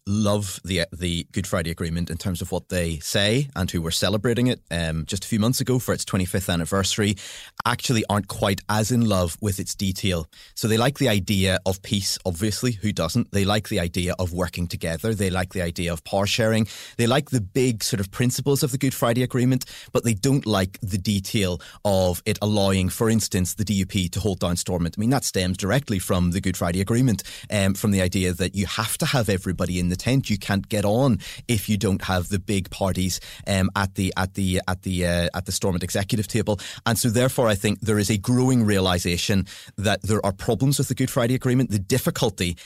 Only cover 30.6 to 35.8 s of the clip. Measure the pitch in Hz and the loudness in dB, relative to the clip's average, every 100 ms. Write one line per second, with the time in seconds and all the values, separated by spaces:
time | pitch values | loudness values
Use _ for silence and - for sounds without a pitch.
30.6 | - 104 101 110 139 98 - - - 117 | 0 0 2 4 4 2 -2 -10 -2 0
31.6 | - 107 104 95 - 92 87 101 - 101 | 0 0 2 0 0 -2 0 -4 0 -2
32.6 | 95 - 98 87 - - - - - 98 | -2 -2 0 0 0 -2 -8 -12 -2 2
33.6 | 92 - 98 - 92 - 95 95 95 90 | 2 2 -2 0 -2 0 -4 -2 0 0
34.6 | - 92 - 90 87 87 87 90 98 92 | -2 -4 -2 0 0 2 0 -2 -6 -2
35.6 | 101 87 | 0 0